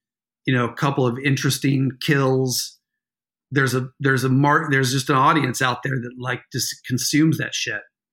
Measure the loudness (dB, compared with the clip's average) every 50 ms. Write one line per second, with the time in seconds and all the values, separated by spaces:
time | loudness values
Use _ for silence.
0 | _ _ _ _ _ _ _ _ -2 0 0 0 0 -2 -2 -2 -2 0 0 2
1 | 0 0 -2 -2 0 0 0 0 0 -2 -2 0 0 0 0 0 0 -2 -4 -4
2 | 0 0 2 2 2 2 2 0 0 -2 -2 -4 -6 -8 -14 _ _ _ _ _
3 | _ _ _ _ _ _ _ _ _ -4 0 0 0 2 0 -2 -4 -6 _ -2
4 | 0 2 2 2 2 2 4 4 4 4 4 2 2 2 0 2 2 2 0 -2
5 | 0 0 2 4 4 4 4 2 0 -2 -2 0 -2 -2 -2 -4 -6 -6 -6 -4
6 | -6 -8 -12 -10 -8 -6 -6 -8 -10 _ -8 -6 -6 -6 -8 -12 -6 -4 -4 -2
7 | -2 0 2 4 4 4 2 0 -4 -6 -6 -6 -6 -6 -8 -10 -12 _ _ _
8 | _ _